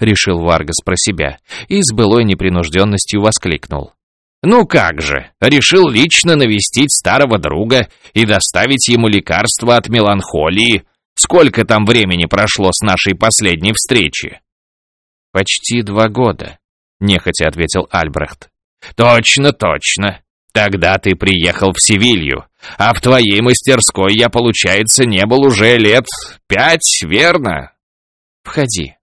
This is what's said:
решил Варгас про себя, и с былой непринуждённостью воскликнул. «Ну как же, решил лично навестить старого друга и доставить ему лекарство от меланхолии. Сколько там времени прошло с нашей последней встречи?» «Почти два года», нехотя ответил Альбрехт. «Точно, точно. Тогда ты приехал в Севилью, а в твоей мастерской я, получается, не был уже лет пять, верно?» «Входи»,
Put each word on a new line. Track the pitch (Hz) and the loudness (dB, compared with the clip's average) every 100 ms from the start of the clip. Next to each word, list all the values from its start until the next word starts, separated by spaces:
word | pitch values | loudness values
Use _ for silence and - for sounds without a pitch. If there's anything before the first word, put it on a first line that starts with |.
решил | 110 98 98 85 | 0 0 0 -2
Варгас | 85 80 76 82 | 0 0 -2 -8
про | - 90 | -4 -4
себя, | - 90 71 - - - - | -4 -4 -6 -8 -18 -16 -4
и | 202 | -2
с | 147 | 0
былой | 110 104 120 110 | 2 2 4 2
непринуждённостью | 90 92 87 80 90 104 98 - 104 | 0 -2 -2 -2 0 0 -2 -2 0
воскликнул. | 104 - 90 76 - 71 - _ _ _ _ _ | 0 0 -4 -6 -8 -10 -12 _ _ _ _ _
«Ну | 175 240 180 | 2 2 2
как | 147 85 78 | 0 0 -4
же, | 73 69 - - | -6 -6 -8 -2
решил | 123 143 - 185 165 | 2 2 2 2 2
лично | 113 156 - 165 151 | 2 0 0 2 2
навестить | 120 104 - 131 143 | 2 0 -2 0 0
старого | - 87 127 139 104 | 0 0 0 0 -2
друга | 73 76 113 127 110 _ - | -2 -4 -2 -2 -2 _ -6
и | 107 110 | -2 0
доставить | 98 - 90 120 135 - | 0 -2 -2 0 0 2
ему | 117 113 | 2 2
лекарство | 101 - 85 113 - 117 120 | 0 0 -2 -2 -2 2 2
от | 107 | 2
меланхолии. | 113 104 98 - 76 78 95 117 101 - _ _ - | 0 0 0 -4 -4 -2 0 0 0 -4 _ _ -4
Сколько | - 185 143 120 - | 2 4 4 2 0
там | 107 104 | 0 2
времени | 120 95 87 82 | 2 2 0 0
прошло | 98 104 - 92 | 0 0 0 0
с | - | 0
нашей | 107 92 101 90 | -2 -2 -2 0
последней | 113 - 101 85 98 | 0 0 0 0 -2
встречи?» | 107 - 123 78 - - - _ _ _ _ _ _ _ _ _ | -2 0 0 0 -6 -12 -16 _ _ _ _ _ _ _ _ _
«Почти | 95 98 - - 120 | -4 -2 -4 -4 -4
два | 104 101 110 | -2 0 0
года», | 110 117 76 - - _ _ _ - | 0 -2 -2 -10 -18 _ _ _ -6
нехотя | 101 90 90 - 80 | 0 0 -2 -2 -2
ответил | 82 80 95 - | -2 -2 -2 -4
Альбрехт. | 90 80 73 73 - - _ _ _ - - | -4 -4 -6 -8 -12 -20 _ _ _ -10 0
«Точно, | 120 117 107 139 143 | 4 4 2 2 2
точно. | - 90 73 - - 101 - _ _ _ | 0 -2 -2 -4 -4 -6 -8 _ _ _
Тогда | 110 104 95 85 98 | -2 0 0 0 0
ты | 98 90 | 0 0
приехал | 98 92 87 - 95 | 0 0 0 0 -2
в | 90 | 0
Севилью, | - 101 120 101 71 65 - _ - - | 0 2 2 2 -2 -6 -10 _ -14 -4
а | 107 | -2
в | - | 0
твоей | 123 131 110 101 | 2 4 4 2
мастерской | 123 127 - 127 - - 98 | 2 2 2 2 0 0 0
я, | 107 117 | 2 2
получается, | 120 120 110 90 98 107 - 123 | 0 -2 0 0 0 0 0 2
не | 95 107 | 2 2
был | 131 139 | 4 4
уже | 104 113 120 | 4 4 4
лет | 107 120 - - - - - | 4 2 0 -10 -14 -14 -6
пять, | 98 147 165 - - | 0 0 0 -2 -4
верно?» | 82 101 165 175 113 76 64 _ _ _ _ _ _ _ | -2 0 0 0 -4 -6 -10 _ _ _ _ _ _ _
«Входи», | - - 131 92 69 _ | -10 -4 -4 -4 -8 _